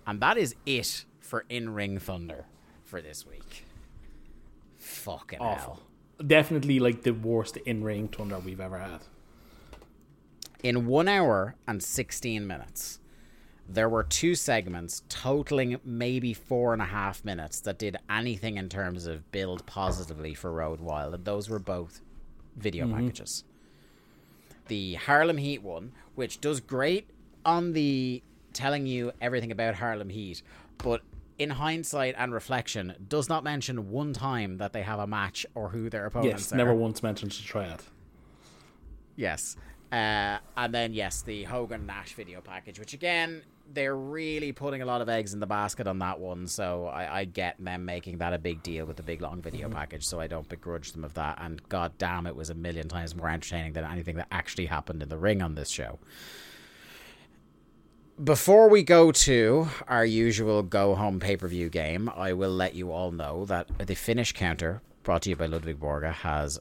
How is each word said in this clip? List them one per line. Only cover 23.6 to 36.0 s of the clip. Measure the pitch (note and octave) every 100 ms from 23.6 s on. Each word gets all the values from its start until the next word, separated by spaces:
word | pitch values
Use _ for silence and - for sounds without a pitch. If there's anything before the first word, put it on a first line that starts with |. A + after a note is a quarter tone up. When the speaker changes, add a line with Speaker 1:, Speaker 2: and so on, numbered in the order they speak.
| - - - - _ - - - - - -
Speaker 1:
The | G#2 F#2+ E2
Harlem | - C#3+ E3 D#3
Heat | C#3+ C3+
one, | G2 E2 A2+ - - -
which | A#2+ -
does | D3 C#3+
great | - C3 C#3+ F#3+ - - - - E3
on | E3+ F3
the | D#3+ D3 C3+ B2+ B2 - - -
telling | - C3+ C#3+ C3+
you | B2+ A#2+ -
everything | A#2+ B2+ A#2
about | G#2+ A2+ G#2
Harlem | A#2+ G#2+ G2
Heat, | G#2 G2 E2+ - - - -
but | B2 A#2 - - - -
in | D3
hindsight | C3 D#3 D#3+ D#3+ D3 C3 A2+
and | B2+
reflection, | A#2 - B2+ - A2 F2+ F2 F#2+
does | C#3+ C3
not | D#3+
mention | D3 C#3+ C3 B2 G2
one | A#2+ D3
time | A#2 C3+ B2 G2+ F#2
that | G2+
they | A2
have | G2 G#2+
a | G#2
match | G#2 G2 - -
or | A#2 G#2
who | A2+ A2+
their | A2